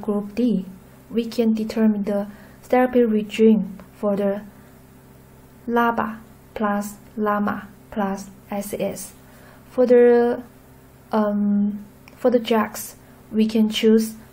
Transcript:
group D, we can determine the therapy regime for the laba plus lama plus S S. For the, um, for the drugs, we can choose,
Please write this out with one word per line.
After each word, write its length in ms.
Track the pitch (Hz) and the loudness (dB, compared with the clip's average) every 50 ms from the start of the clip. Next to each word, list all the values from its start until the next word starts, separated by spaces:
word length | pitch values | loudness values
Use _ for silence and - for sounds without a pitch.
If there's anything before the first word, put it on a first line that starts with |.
group 320 | - 214 208 208 202 - - | -4 -4 -4 -4 -6 -6 -4
D, 320 | 233 247 240 196 185 185 - - - - - - - - - | -2 -2 0 0 -2 -4 -8 -14 -20 -20 -20 -20 -20 -18 -6
we 180 | 185 226 233 | -4 -4 -4
can 280 | 226 - 240 233 220 220 | -2 -2 -2 0 0 0
determine 480 | 220 220 220 - 226 220 214 208 202 | -2 -4 -6 -2 0 2 2 2 0
the 240 | 196 208 202 202 202 - - - - - - - - | -2 -4 -4 -4 -6 -8 -12 -18 -20 -20 -20 -20 -4
therapy 400 | - 247 254 254 254 254 247 240 | 0 2 2 2 2 2 2 2
regime 760 | 220 214 214 214 - - - 220 220 214 190 185 - - - - - - | 2 2 0 -2 -4 0 4 6 6 6 4 2 -4 -10 -16 -20 -20 -12
for 220 | - - 208 202 | -6 -4 -4 -2
the 260 | 196 202 196 196 208 208 - - - - - - - - - - - - - - - - - - - - - - - - 240 | -2 -2 -2 -4 -4 -8 -14 -20 -20 -20 -20 -20 -20 -20 -20 -20 -20 -20 -20 -20 -20 -20 -20 -20 -20 -20 -20 -20 -14 -8 -2
laba 500 | 233 233 240 233 233 226 220 220 - - - - - - - - - | 0 2 2 2 0 -2 -4 -4 -8 -12 -18 -20 -20 -20 -20 -16 -8
plus 400 | - 214 208 202 202 202 208 - - - - - | -4 -2 -2 -2 -4 -4 -8 -12 -16 -20 -14 -8
lama 520 | 214 214 208 208 208 208 202 - - - - - - - - | -4 -2 -2 0 0 -2 -2 -4 -6 -10 -16 -20 -20 -20 -8
plus 380 | - 220 196 196 196 196 - - - - - - | -6 -4 -4 -4 -4 -8 -10 -16 -20 -20 -14 -10
S 240 | 208 202 202 - - | -10 -10 -8 -8 -6
S. 380 | - 202 196 190 - - - - - - - - - - - - - - - | -6 -6 -6 -6 -10 -14 -16 -18 -20 -20 -20 -20 -20 -20 -20 -20 -20 -20 -6
For 160 | - 254 254 | 0 0 4
the, 560 | 226 247 240 240 240 240 240 240 240 247 247 247 - - - - - - - - - - - - - | 6 6 6 8 6 6 4 2 2 -2 -4 -8 -14 -20 -20 -20 -20 -20 -20 -20 -20 -20 -20 -10 -4
um, 720 | - 214 214 208 208 208 208 202 202 202 208 208 208 - - - - - - - - | -2 -2 0 0 0 0 0 0 0 0 0 -2 -4 -6 -12 -18 -20 -20 -20 -20 -10
for 140 | - - 247 | -4 0 0
the 100 | 240 240 | 2 0
drugs, 560 | 226 - 226 220 214 214 - - - - - - - - - - - - | 0 0 0 0 0 -2 -6 -12 -14 -14 -16 -20 -20 -20 -20 -20 -16 -4
we 160 | 220 214 220 | -2 0 0
can 240 | 220 226 226 220 214 | 2 2 0 0 0
choose, 440 | 214 - 226 220 220 226 220 - - - - - | 0 2 4 4 4 4 2 0 -6 -14 -20 -20